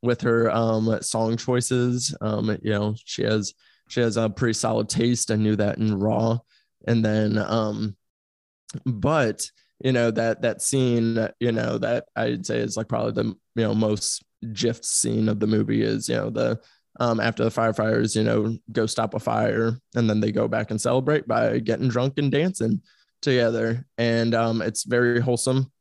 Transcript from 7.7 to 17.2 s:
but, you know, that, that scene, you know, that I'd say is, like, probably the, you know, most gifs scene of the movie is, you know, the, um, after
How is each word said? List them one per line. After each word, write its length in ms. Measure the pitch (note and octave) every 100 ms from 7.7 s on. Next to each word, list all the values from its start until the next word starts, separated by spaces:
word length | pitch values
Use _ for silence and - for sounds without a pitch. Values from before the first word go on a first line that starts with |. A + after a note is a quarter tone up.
| G#2+ G#2+ G2+ _ _ _ _ _ _ _ - -
but, 640 | A2+ A2+ D#3 A#2+ G#2+ - _ _ _
you 80 | C3
know, 200 | B2+ A#2+
that, 300 | A2 A#2 A2
that 180 | A#2+ G2+
scene, 680 | - C#3 B2+ A#2+ A2+ A2+ A2 -
you 120 | A#2+
know, 260 | A2+ A#2 A#2
that 280 | A2+ A#2+ - -
I'd 300 | A#2 A#2+ F#2
say 140 | A#2
is, 180 | A2+ A2
like, 100 | A2+
probably 240 | A#2 A2+
the, 140 | A2 A2+ - _ -
you 80 | A2
know, 60 | G#2+
most 480 | A2 G#2+ - - _ _ A2+
gifs 360 | G#2 A#2+ A#2 -
scene 400 | - A#2 A2+ A2
of 100 | G#2
the 80 | A2
movie 340 | G#2+ G#2+ A2+
is, 240 | A2 A2 A2
you 60 | A#2
know, 140 | G#2
the, 300 | A2+ A#2 A2+ _ _ _ -
um, 200 | B2
after 240 | A2+